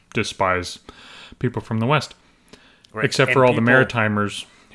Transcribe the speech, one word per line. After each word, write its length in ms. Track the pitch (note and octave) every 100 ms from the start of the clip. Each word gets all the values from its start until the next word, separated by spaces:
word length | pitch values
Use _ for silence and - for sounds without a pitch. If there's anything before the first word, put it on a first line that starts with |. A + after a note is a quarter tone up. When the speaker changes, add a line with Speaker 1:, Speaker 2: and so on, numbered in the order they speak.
| _
Speaker 1:
despise 640 | - G#2 - F#2+ F2+ F2 - - - - - - -
people 220 | B2+ A#2
from 180 | - A2+
the 40 | A2+
West. 300 | D3 - - _ _ _ - _ _ _
Speaker 2:
Right. 100 | A2
Speaker 1:
Except 260 | A2 - C3
Speaker 2:
And 40 |
Speaker 1:
for 100 | B2+ B2+
all 60 |
the 60 | B2
Speaker 2:
people 140 | A#2
Speaker 1:
Maritimers 720 | C3 A#2+ A#2+ G#2+ G#2 G#2 - - _ _